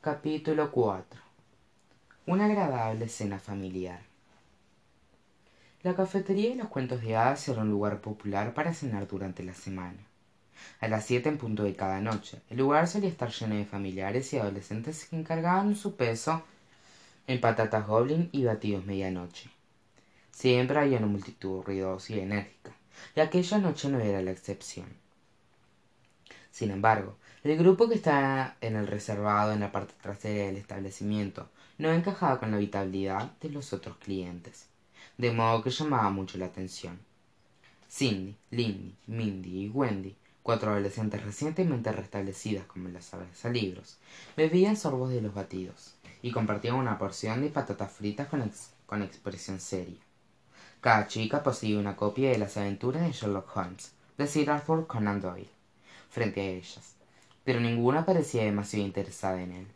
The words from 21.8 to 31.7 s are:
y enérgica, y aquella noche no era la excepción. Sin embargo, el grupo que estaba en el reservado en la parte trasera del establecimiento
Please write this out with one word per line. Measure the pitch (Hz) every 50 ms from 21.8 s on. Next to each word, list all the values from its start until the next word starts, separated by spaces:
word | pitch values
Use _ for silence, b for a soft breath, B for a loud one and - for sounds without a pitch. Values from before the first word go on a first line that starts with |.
| 95 92 95 95 - - 113
y | 104
enérgica, | 95 98 104 101 98 - - _ _ - - _ _ B B B B B B
y | 160
aquella | 156 156 - 180 180 175 208 208
noche | 196 175 147 - -
no | 139 139 127
era | 110 104 98 98 92
la | 95
excepción. | 92 - - - 98 - - - - 92 90 - - - _ _ _ _ _ _ _ _ _ _ _ _ _ _ _ _ _ _ _ _ _ _ _ _ _ - B B B B
Sin | - - 117 107
embargo, | 98 95 101 110 110 104 98 98 104 - B B B B B
el | 143 156
grupo | 160 170 185 190 180 226
que | 233 233
estaba | - 165 160 147 139 139 135 135 135 131 135 - _
en | - 113 110
el | 107 104
reservado | 101 104 104 - - 107 101 104 104 104 104 104 107 107
en | 104
la | 101 101
parte | - 101 101 - - _
trasera | - 98 101 104 - 110 104 104 101
del | 98 95
establecimiento | 98 101 - 101 98 98 98 95 - 104 101 104 107 104 98 - - - - B B B B